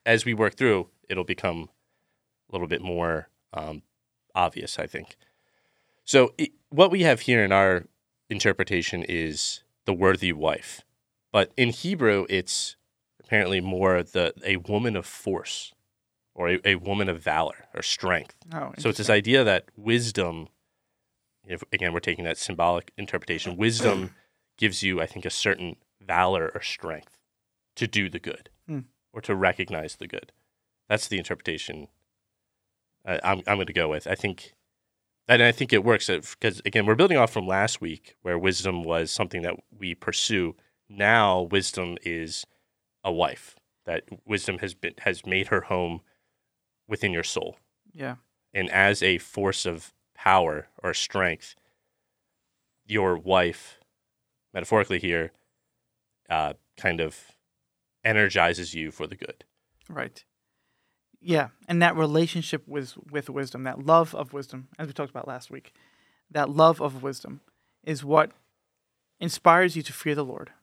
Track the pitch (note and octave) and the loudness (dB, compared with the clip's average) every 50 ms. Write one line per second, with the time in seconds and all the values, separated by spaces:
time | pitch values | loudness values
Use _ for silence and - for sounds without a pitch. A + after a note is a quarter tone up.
0 | - A#2 A2+ A2 A2+ B2 A2+ G#2 A2 G2+ - - C3 A#2+ G#2 F#2 E2+ - _ _ | 0 2 2 2 2 0 0 2 0 0 0 2 2 4 4 2 0 -4 _ _
1 | _ - G2 F#2 F2+ F2 F#2 - - F#2 E2+ E2 D#2+ - _ _ _ _ _ _ | _ -6 -4 -4 -4 -4 -4 -4 -4 -4 -4 -4 -8 -12 _ _ _ _ _ _
2 | _ _ _ _ _ _ _ _ _ _ G2+ F2+ F2 D#2 E2+ - F2 F2+ F2 E2+ | _ _ _ _ _ _ _ _ _ _ -8 -6 -4 -4 -4 -4 -4 -4 -4 -2
3 | E2+ E2 E2 D2+ - _ _ _ _ _ - D#2 D#2 D#2 D#2 D2 - _ _ _ | 0 0 -2 -2 -4 _ _ _ _ _ -12 -10 -10 -10 -10 -14 -16 _ _ _
4 | _ _ _ _ _ _ - F#2 F2+ E2 - - - - - - D#2+ - - - | _ _ _ _ _ _ -2 0 0 0 -2 -4 -12 -10 -8 -8 -8 -8 -8 -12
5 | - - - _ _ _ _ _ _ _ _ _ _ _ _ _ _ _ _ _ | -14 -14 -20 _ _ _ _ _ _ _ _ _ _ _ _ _ _ _ _ _
6 | - - - F3+ E3+ - - - D#3 - - _ _ - D3 C#3+ F#3 F#3 F3 F#3+ | -2 4 6 6 6 6 4 -2 -6 -6 -6 _ _ 0 6 6 6 6 6 4
7 | E3+ D#3+ D#3+ - - - B2 A#2 G#2 F#2+ G2 G2 G2 F#2+ F#2 F2 - - _ _ | 4 4 4 4 4 2 4 4 6 6 6 6 6 6 4 2 -2 -6 _ _
8 | _ _ _ _ _ - A2 G2+ - G#2+ F#2+ - F#2 - F#2+ F2 E2 - - F2 | _ _ _ _ _ -8 -4 0 2 2 2 0 0 -2 -2 -2 -2 -2 -4 -4
9 | E2 - F2 E2 E2 D#2+ D2+ - - - - - _ _ _ _ - - F#2+ E2+ | -4 -4 -2 -2 -2 -4 -4 -4 -6 -6 -6 -8 _ _ _ _ -4 -2 0 4
10 | F#2+ F#2+ F#2+ F2 F#2+ F2+ D#2+ D2+ D2+ D#2 D2+ - - - - - - _ _ _ | 4 4 4 4 2 -2 -2 0 0 -2 -2 -2 -6 -12 -18 -20 -20 _ _ _
11 | _ _ _ _ _ _ - G#2 G2 - - - B2+ A#2+ A#2 - - F3 G3+ E3 | _ _ _ _ _ _ 2 2 2 2 2 0 0 0 0 -2 -4 -4 -2 2
12 | B2+ G#2+ G2+ G2 F#2 - F#2+ F#2+ F#2 - - - - - - _ _ _ _ _ | 2 4 4 2 2 0 0 -2 -2 -2 -4 -6 -6 -6 -10 _ _ _ _ _
13 | _ _ _ _ - - A#2 G#2 F#2+ F2+ G2 F#2 F2+ F#2+ F#2+ F2+ G2 F#2+ F#2 F2 | _ _ _ _ -6 0 0 2 2 2 0 0 -2 -2 -2 2 2 4 4 2
14 | F2 - - F#2 F2 D#2+ - - - F#2+ F#2+ F2+ F2+ G2+ G#2 G#2 A#2+ A#2+ G#2+ F2+ | 0 -2 -2 0 0 0 -2 -4 -2 0 0 0 0 -2 -2 0 0 0 -4 -4
15 | E2+ - - - - G2+ F#2+ - - - - - - - - _ _ _ _ _ | -6 -10 -14 -10 -6 -4 -4 -4 -6 -8 -10 -12 -12 -14 -18 _ _ _ _ _
16 | _ _ _ _ _ _ _ - F2 E2+ F#2 F#2 - G2+ F#2+ F2 F2+ G2 G2 G#2 | _ _ _ _ _ _ _ -4 0 0 0 2 2 2 0 0 0 -2 -2 0
17 | G2+ F#2+ E2+ E2+ - D#2+ D2+ D#2+ E2 D2 - - - _ - - - - - - | 0 -2 -2 -4 -2 -2 0 0 0 -2 -4 -10 -18 _ -10 -8 -6 -4 -4 -2
18 | - F#2 F2+ D#2+ - - - _ - - - D#2 C#2+ - - - - A2+ G#2+ - | -2 -2 -2 -2 -2 -8 -18 _ -20 -14 -12 -10 -10 -10 -8 -4 -2 -2 -2 0
19 | G#2+ A#2 G#2+ G#2 G#2 A2+ C3 C3+ B2 G#2+ F#2+ F2+ - _ - - G2+ A2+ A#2 A#2+ | 2 4 4 4 6 6 4 6 6 6 4 2 0 _ -18 -8 -2 0 2 2
20 | A#2+ A2+ G#2 G#2 F#2 E2+ E2 E2 D#2 - _ _ _ _ _ _ _ _ _ _ | 2 0 -2 -2 -2 -2 -4 -8 -12 -16 _ _ _ _ _ _ _ _ _ _
21 | _ _ _ _ _ _ _ _ _ F#2+ F2+ E2 - - - F2 F2+ F2 E2 E2+ | _ _ _ _ _ _ _ _ _ -12 -10 -10 -8 -4 -2 0 0 0 -2 -2
22 | - F2+ E2 - F2 E2 D#2+ - - - F2+ E2 E2+ F2 F2 F2 - - - - | -2 -2 -4 -4 -4 -4 -4 -6 -6 -6 -2 0 2 2 2 0 -2 -8 -14 -14
23 | G2+ - - F2+ - - E2+ D#2+ - F#2+ F2 F2+ G#2+ A#2 A2+ A#2 B2+ A2 G2 - | -10 -6 -6 -6 -4 -4 -6 -6 -6 -6 -4 0 0 0 0 2 2 0 0 0
24 | - - - _ _ _ _ _ _ _ _ - A2 G#2 F#2+ - G2 F#2+ F#2 E2+ | -4 -8 -12 _ _ _ _ _ _ _ _ -2 -2 -2 0 0 -2 -2 0 -2
25 | E2 - - G2+ F2+ F#2 - - - G#2 F#2+ - F2 F2 D#2+ _ _ _ _ _ | -2 -4 -6 -10 -10 -8 -6 -2 0 0 0 -2 -4 -10 -10 _ _ _ _ _
26 | F#2+ F#2 E2+ F2 F#2 F2+ F#2+ F2 D#2+ D#2+ - E2+ - - - - - E2 D#2+ D2+ | -6 -2 0 2 2 2 2 0 -2 -2 -4 -6 -8 -8 -10 -8 -8 -10 -10 -10
27 | - _ _ _ _ _ _ _ _ _ _ _ _ _ - - A#2 A2 - G#2+ | -14 _ _ _ _ _ _ _ _ _ _ _ _ _ -8 -4 -4 -2 0 0
28 | G2 F2+ D#2+ E2 - - - - - - _ _ _ E3 D#3 C#3 B2 - _ _ | -2 -2 -4 -8 -10 -10 -12 -12 -14 -20 _ _ _ -10 -10 -10 -10 -12 _ _
29 | _ _ - A2+ - - G2+ F#2+ F#2+ F2+ F2 - F#2 - - D#2 D#2 D#2 - - | _ _ -16 -10 -4 -4 0 2 4 2 2 2 -4 -6 -6 -8 -8 -8 -10 -12
30 | - - - - - _ _ _ _ _ _ _ _ _ _ _ _ - G#2 G#2+ | -14 -12 -12 -12 -14 _ _ _ _ _ _ _ _ _ _ _ _ -2 -2 -2
31 | - - G#2 F#2 E2 - F2+ - - F#2 D#2+ D2+ - - D#2+ D2+ D2+ - _ _ | -2 -2 -6 -6 -4 -4 -8 -8 -6 -8 -6 -6 -8 -10 -12 -14 -14 -18 _ _
32 | _ _ _ _ _ _ _ _ _ _ _ _ _ _ _ _ _ _ _ _ | _ _ _ _ _ _ _ _ _ _ _ _ _ _ _ _ _ _ _ _
33 | - F#2+ F2 - - F2+ G2 F#2+ - G2+ G2+ G2 F#2 E2 E2+ F2 E2 D#2 D2+ D2+ | -8 -6 -6 -2 0 0 0 0 0 0 0 0 0 -2 0 0 0 0 -2 -4
34 | - E2+ F#2+ - - G2+ F2+ - - - _ _ _ _ _ _ _ _ _ _ | -4 -4 -4 -2 -4 -4 -6 -6 -12 -20 _ _ _ _ _ _ _ _ _ _
35 | _ _ _ _ _ - B2 A#2+ A#2+ A#2+ A#2 - C3+ A#2 B2 G#2 F#2+ A#2 A2+ G2 | _ _ _ _ _ 4 6 6 6 6 4 2 0 2 2 4 4 4 2 2
36 | - - F#2 D#2 - - - - - A2 F#2 G#2 - G2+ - A2+ G2+ G#2+ A2 B2+ | 2 0 -2 -2 -4 -8 -10 -4 -4 -4 -2 -2 -4 -2 0 0 2 4 4 6
37 | F3+ F#3+ F3 C3+ A#2 A2 - A2 F#2 F#2+ F#2+ G2 G2+ A2 - - - E2 D#2 - | 6 4 6 4 4 4 2 -2 -4 -2 0 0 0 0 -2 -4 -6 -8 -10 -10
38 | _ - - _ - F2+ F2 E2+ F2+ F#2+ F2+ F2+ F#2 F#2+ F2+ F2 E2+ D#2+ E2+ E2 | _ -20 -20 _ -4 -4 -2 0 2 0 0 0 0 -2 -2 -2 -2 -2 0 0
39 | E2 D#2 - - G#2 F2 - F2 E2+ F2 F2 - - _ _ G#2 G2 F2 E2+ - | -2 -2 -2 -4 -4 -4 -4 -6 -6 -6 -6 -8 -10 _ _ -12 -10 -10 -8 -8
40 | - - F#2+ - - - A2+ F#2+ F2 E2 - _ _ _ _ _ _ - G2+ G2+ | -6 -6 -4 -2 -2 0 0 0 0 -2 -4 _ _ _ _ _ _ -14 -4 0
41 | G2+ G#2 A2+ A#2 G#2+ G2+ F#2 F#2 F2+ E2+ G2+ G2 F#2+ - - F#2+ F2+ F2 F2 E2+ | 2 4 6 6 6 4 4 2 0 0 0 0 0 0 -4 -6 -6 -6 -8 -8
42 | - F2 E2+ E2 E2 E2 - - - - _ _ _ _ _ _ _ _ _ _ | -8 -6 -6 -6 -6 -8 -10 -10 -12 -14 _ _ _ _ _ _ _ _ _ _
43 | - F#2+ E2+ E2 F2 C#2+ B1+ - - - - _ _ _ _ _ - F2 E2 - | -6 -4 0 0 0 0 -2 -6 -16 -20 -20 _ _ _ _ _ -10 -8 -6 -6
44 | - - - - _ G#2+ G#2 F#2+ - - F#2+ F2 - F#2+ - _ - F2 - - | -8 -10 -18 -14 _ -4 -4 -4 -2 -4 -6 -6 -6 -10 -10 _ -10 -10 -8 -6
45 | - G2+ F#2 - - F#2 F#2 F#2+ F#2+ - G#2+ F#2 - - G2 F2+ F2+ E2+ E2+ E2+ | -4 -4 -4 -4 -4 -4 -2 -2 -2 0 -2 -2 -2 -2 -2 -2 -2 -2 -6 -8
46 | - _ _ _ _ _ _ _ _ _ _ _ _ _ _ _ _ - G#2+ - | -12 _ _ _ _ _ _ _ _ _ _ _ _ _ _ _ _ -10 -8 -4
47 | - G2 F2 E2+ E2 - - - - - - _ _ _ _ _ _ _ - D#3+ | -2 -2 -2 -2 -4 -4 -4 -6 -6 -8 -10 _ _ _ _ _ _ _ -16 -12
48 | C3+ C3 B2 A#2+ _ _ _ _ _ _ - G2 F2+ - - F#2+ G2 G2+ G#2 - | -12 -12 -12 -14 _ _ _ _ _ _ -6 -4 -4 0 4 4 4 4 4 4
49 | F#2+ F#2+ F2+ E2+ - - - G#2 G2 F#2+ - - - F#2 E2+ D#2+ - - _ _ | 2 2 2 0 -2 -8 -6 -2 -2 -2 -2 -2 -4 -4 -6 -6 -10 -18 _ _
50 | _ _ _ - - F#2 F#2+ F#2+ F2 D#2+ D2+ - - _ _ _ - F2+ E2 - | _ _ _ -4 2 4 4 6 4 2 0 -4 -8 _ _ _ -6 -4 -4 -4
51 | - - - G2 F#2 F2 D#2+ - - - - _ _ _ _ _ _ _ _ _ | -4 -4 -2 0 0 0 0 -4 -8 -18 -20 _ _ _ _ _ _ _ _ _
52 | _ _ _ _ _ _ _ _ _ _ _ _ _ _ _ _ _ G#2+ G#2 G#2+ | _ _ _ _ _ _ _ _ _ _ _ _ _ _ _ _ _ -4 -2 0
53 | F#2+ F#2 F2+ E2 D#2 F#2 F#2 F#2 F2 F2 - - - - - _ _ _ _ _ | 2 2 0 0 0 2 4 4 4 2 0 -6 -12 -20 -20 _ _ _ _ _
54 | _ _ _ _ _ _ _ _ _ _ - F#2 E2 - A2+ G#2+ G2 - F#2+ F2 | _ _ _ _ _ _ _ _ _ _ -10 -8 -4 0 2 2 2 2 -2 -2
55 | G2 F2+ E2+ E2 D#2+ E2 _ _ _ _ _ _ _ _ _ _ _ _ _ _ | 0 0 -2 -2 -2 -4 _ _ _ _ _ _ _ _ _ _ _ _ _ _
56 | _ _ _ _ _ - E2+ D#2 D2+ C#2+ C2 _ _ _ _ - - F#2+ E2+ E2 | _ _ _ _ _ -4 -2 -2 -2 -2 -4 _ _ _ _ -6 -4 -2 -2 -2
57 | D#2+ D#2 - - - _ _ _ _ _ _ _ _ _ _ _ _ _ _ _ | -4 -6 -6 -12 -20 _ _ _ _ _ _ _ _ _ _ _ _ _ _ _
58 | - A2 A2 G#2+ G#2 G2 - F#2+ E2+ E2+ E2+ F2 F2 E2 - D#2+ D#2 D#2 - - | -2 0 2 4 2 2 4 4 2 2 2 -2 -6 -10 -8 -10 -10 -10 -10 -10
59 | D#2 D2 - - - - - _ - _ _ _ _ _ _ _ _ - E3 C#3+ | -12 -12 -12 -12 -14 -14 -14 _ -20 _ _ _ _ _ _ _ _ -16 -12 -10
60 | B2 - - - - _ _ _ _ _ _ _ _ _ _ _ _ _ _ _ | -10 -10 -12 -18 -20 _ _ _ _ _ _ _ _ _ _ _ _ _ _ _
61 | _ _ _ _ - F3 E3 D3+ C3+ A#2 _ _ _ - F3 E3+ E3+ E3 E3+ D#3+ | _ _ _ _ -4 -2 0 0 0 -2 _ _ _ -2 2 4 4 4 4 2
62 | D#3+ D3 D3 D#3+ E3+ E3 - E3+ D#3+ - - C#3+ - - C#3+ D3 C3 B2 - - | 0 2 2 2 2 2 -2 -6 -6 -6 -6 -8 -8 -8 -10 -10 -10 -10 -14 -20
63 | - - C#3+ D3 C3+ - C3 C#3 C#3 B2+ - B2+ C3 C3 - - C#3 D3+ E3 E3 | -14 -8 -8 -8 -8 -6 -6 -8 -8 -8 -8 -10 -8 -8 -8 -4 2 6 6 6
64 | E3 D#3+ - D#3 D3 B2 - C#3+ C3+ - - C3 C3 - _ - D#3 C#3+ C3+ - | 6 4 -2 -8 -10 -8 -10 -12 -12 -12 -14 -18 -18 -18 _ -14 -12 -12 -8 -8
65 | D3 C3+ - C3 - C3+ B2+ B2+ - - C#3 C3+ - - _ _ _ _ _ _ | -10 -10 -10 -12 -12 -10 -12 -12 -14 -16 -18 -18 -18 -20 _ _ _ _ _ _
66 | _ _ _ _ _ _ - D3+ C#3+ C#3+ C#3+ D#3 D#3+ E3 D#3+ - - C#3+ C3 C3 | _ _ _ _ _ _ -2 -2 -2 0 4 6 6 6 6 4 -2 -6 -6 -6
67 | B2+ C#3 C3+ - - - C3+ D3 _ _ _ _ _ _ _ _ - D#3 D#3 B2+ | -10 -10 -10 -10 -14 -16 -16 -18 _ _ _ _ _ _ _ _ -8 -8 -8 -6
68 | C#3+ C#3 D3+ D#3 D3+ - - _ _ _ _ _ _ _ _ _ _ _ _ _ | -2 4 4 4 4 4 0 _ _ _ _ _ _ _ _ _ _ _ _ _
69 | _ _ _ - F3+ E3+ - - - F3 E3 F3 F#3 F3+ D3 E3 C#3+ - - - | _ _ _ -8 -8 -6 -4 2 6 6 6 6 6 2 0 -4 -8 -10 -10 -8
70 | - D#3 D3 D3 C#3+ B2+ - - - - - _ | -4 -4 -2 -2 -4 -6 -8 -14 -16 -18 -20 _